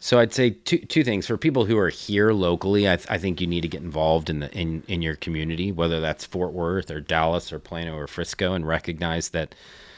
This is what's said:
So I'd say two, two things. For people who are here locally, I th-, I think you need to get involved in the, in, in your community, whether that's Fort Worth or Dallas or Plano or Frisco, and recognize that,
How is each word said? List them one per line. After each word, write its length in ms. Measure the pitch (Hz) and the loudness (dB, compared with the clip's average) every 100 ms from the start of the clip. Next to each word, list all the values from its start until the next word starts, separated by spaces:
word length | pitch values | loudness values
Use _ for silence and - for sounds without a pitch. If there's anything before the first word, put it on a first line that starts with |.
So 180 | - 120 | 2 4
I'd 160 | 117 | 4
say 160 | - 123 | 4 2
two, 280 | 104 - 170 | 0 -2 -2
two 260 | - 160 | 0 0
things. 240 | 123 101 - | 2 0 0
For 80 | 110 | 0
people 280 | 160 131 | 2 2
who 140 | 104 110 | 4 4
are 120 | 90 | 2
here 420 | - - 101 107 | 0 -2 4 4
locally, 580 | 107 87 87 95 101 101 | 4 2 2 2 4 4
I 60 | 87 | 2
th-, 100 | - | 0
I 100 | 98 | -2
think 220 | 95 87 | -2 -2
you 60 | 87 | -2
need 140 | 87 | -2
to 80 | 82 | -2
get 140 | 80 | -6
involved 480 | 85 78 80 82 80 | -6 0 4 4 2
in 100 | 76 | -4
the, 100 | 71 | -4
in, 320 | - 82 80 - | -4 -4 -4 -4
in 120 | 87 | -4
your 140 | 80 | -2
community, 560 | 78 - 78 78 82 95 | -4 -4 -4 -4 -2 -2
whether 300 | 85 85 82 | 0 0 0
that's 240 | 80 76 | -2 -4
Fort 280 | - 92 90 | -6 -4 -4
Worth 380 | 87 85 92 85 | -2 -2 -2 -4
or 80 | 76 | -8
Dallas 540 | 73 80 80 87 - | -2 2 2 0 -4
or 80 | 76 | -12
Plano 360 | - 85 85 78 | -10 -10 -8 -8
or 120 | 71 | -10
Frisco, 440 | - 82 - 92 | -8 -8 -2 -2
and 140 | 92 78 | 0 -2
recognize 600 | 80 - 80 85 85 - | -4 -4 -6 -4 -4 -4
that, 260 | 85 78 - - - - | -6 -6 -10 -20 -20 -20